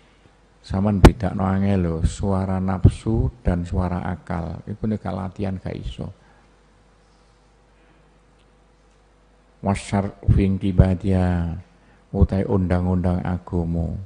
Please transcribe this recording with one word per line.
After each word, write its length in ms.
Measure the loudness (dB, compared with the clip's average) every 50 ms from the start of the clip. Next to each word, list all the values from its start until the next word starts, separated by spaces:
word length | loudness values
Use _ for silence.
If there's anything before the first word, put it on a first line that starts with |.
| -20 -20 _ _ _ -20 _ _ _ _ _ _
Saman 400 | -10 -4 -2 0 0 2 4 6
bedakno 400 | 6 6 6 6 -4 -4 -2 0
angel 400 | 0 0 0 2 2 2 2 2
lho, 160 | 0 0 -2 -2 -2
suara 560 | -2 -2 -2 -2 -2 0 0 -2 -2 -2 -2
nafsu 720 | -2 -2 0 4 4 4 4 2 -4 -2 -2 0 0 -2 -4 -2
dan 240 | -2 -2 0 0 -2
suara 400 | -4 -2 -2 -2 -2 -2 -4 -4
akal. 560 | -6 -8 -8 -8 -8 -6 -6 -6 -6 -8 -10 -10 -12
Iku 160 | -10 -6 -4
nek 160 | -4 -4 -4
gak 160 | -6 -6 -6
latihan 400 | -6 -8 -8 -6 -6 -6 -6 -6
gak 160 | -6 -8 -8
iso. 320 | -10 -8 -10 -10 -10 -10 -12 -12 -12 _ -20 -20 -20 -20 _ _ _ _ _ _ _ _ _ _ _ _ _ _ _ _ _ _ _ _ _ _ _ _ _ _ _ _ _ _ _ _ _ _ _ _ _ _ _ _ _ _ _ _ _ _ _ _ _ _ _ _ _ _ _ _ _ _ _ _ _ _ _ -4 0
Wasyar 560 | 0 0 0 -2 -2 -2 0 0 -2 -6 -4 2 2
fi 160 | 4 4 4
intibadia, 1120 | 2 2 0 0 0 2 4 4 4 2 0 0 2 2 2 2 2 2 0 -2 -2 -4 -8 -12 _ _ _ _ -20 -20 -20 _ -4
utai 320 | 2 2 2 2 2 0 0
undang-undang 800 | 2 2 2 2 2 2 2 2 2 2 2 2 2 0 0 0
agama. 640 | -2 -4 -4 -4 -4 -2 -2 -2 0 -2 -2 -2 -4 -4 -8 -10